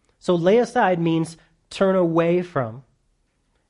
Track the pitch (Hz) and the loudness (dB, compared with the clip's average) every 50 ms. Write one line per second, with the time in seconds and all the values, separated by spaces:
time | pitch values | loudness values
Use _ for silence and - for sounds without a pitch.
0 | _ _ _ _ - - 180 175 165 185 208 240 247 - - 254 220 185 185 170 | _ _ _ _ -4 -2 -2 0 2 2 2 2 2 0 0 0 0 0 0 0
1 | 170 165 165 160 165 160 - - _ _ _ _ _ _ - - 196 190 190 190 | 0 0 0 0 -2 -4 -8 -18 _ _ _ _ _ _ -4 -2 0 2 2 2
2 | 180 170 160 165 165 165 175 180 175 175 - 143 123 110 110 135 - _ _ _ | 0 2 2 0 2 2 0 0 -2 -4 -4 -6 -6 -6 -8 -14 -20 _ _ _
3 | _ _ _ _ _ _ _ _ _ _ _ _ _ _ | _ _ _ _ _ _ _ _ _ _ _ _ _ _